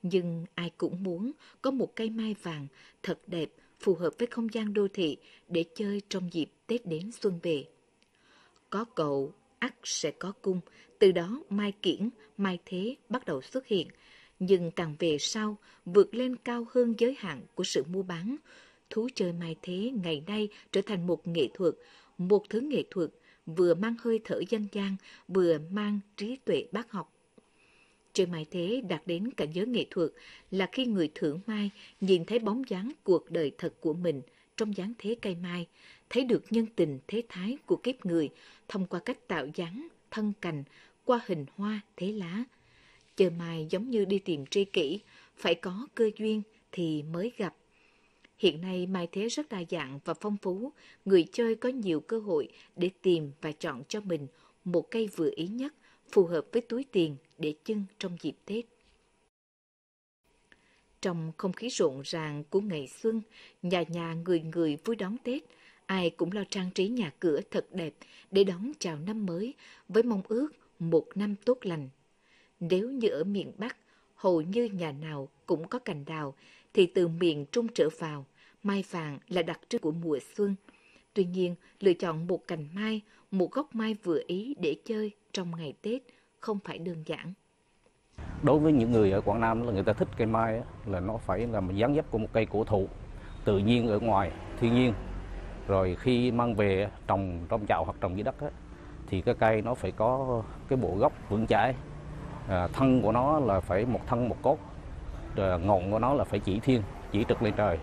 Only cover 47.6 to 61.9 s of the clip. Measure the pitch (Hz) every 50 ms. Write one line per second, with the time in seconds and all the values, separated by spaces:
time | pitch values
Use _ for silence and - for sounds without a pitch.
47.6 | _ _ _ _ _ _ _ _ _ _ _ _ _ - _ _ - 185 143 156
48.6 | 170 185 185 180 180 180 190 185 175 170 - 190 202 233 233 - 302 - 226 190
49.6 | 175 165 - 170 147 131 135 143 - - 165 - - 208 208 202 - 196 180 190
50.6 | 226 277 - _ - - - _ _ 202 196 185 160 - - - 240 226 226 226
51.6 | - 247 262 269 220 190 165 151 143 _ 226 226 214 208 175 151 127 - - -
52.6 | - _ _ - 175 180 185 _ _ 190 180 165 156 143 139 _ - 160 147 _
53.6 | - 170 139 120 135 _ - 214 208 196 175 156 143 131 _ _ _ _ _ _
54.6 | _ 180 175 175 151 - - 226 226 214 - - 165 147 - - 160 180 208 240
55.6 | 262 294 - _ _ _ _ _ _ _ - 214 190 165 175 202 202 - - 233
56.6 | 240 - - 240 277 _ - 196 170 156 143 139 _ _ _ _ 165 151 151 _
57.6 | _ - 220 214 202 190 _ _ - 190 175 170 - 160 - _ _ - 196 226
58.6 | 240 _ _ _ _ _ _ _ _ _ _ _ _ _ _ _ _ _ _ _
59.6 | _ _ _ _ _ _ _ _ _ _ _ _ _ _ _ _ _ _ - _
60.6 | _ _ _ _ _ _ _ _ - 202 175 165 160 160 160 _ - 190 175 -
61.6 | - 240 - - 196 156